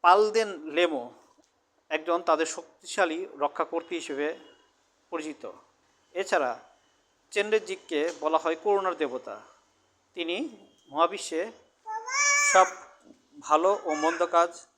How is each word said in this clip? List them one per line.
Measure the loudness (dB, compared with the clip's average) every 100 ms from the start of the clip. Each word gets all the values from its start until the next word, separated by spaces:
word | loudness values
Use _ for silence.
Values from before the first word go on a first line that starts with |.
পালদেন | 8 6 6 2 -2
লেমো | -6 -4 0 2 0 -8 -16 _ _ _ _ _ _ _
একজন | -6 0 -2
তাদের | 2 2 2
শক্তিশালী | -4 -14 _ -10 0 0 0 -8 -4
রক্ষাকর্তা | -4 -2 -4 -4 -6 -10
হিসেবে | -8 -4 -4 -6 -16 _ _ _ _ _ _
পরিচিত। | -10 -8 -12 -16 -16 _ _ _ _ _
এছাড়া | -8 0 0 0 -4 -14 _ _ _ _ _ _
চেনরেজিককে | -4 0 0 0 -10 -4 -2 -2 -2
বলা | 0 2
হয় | 0 -2
করুণার | 2 2 0 -2
দেবতা। | -4 -4 -10 -16 -18 _ _ _ _ _ _
তিনি | -8 -6 -4 -6 -12 -20 _ _
মহাবিশ্বে | 0 0 0 -6 -6 -6 -10 _ _ -12 -10 -6 0 2 2 4
সব | 6 4 0 -18 -20 _ -20 _ -20
ভালো | 0 2 4 0 -2
ও |
মন্দ | -2 -2 0 2
কাজ | 2 2 -2 -20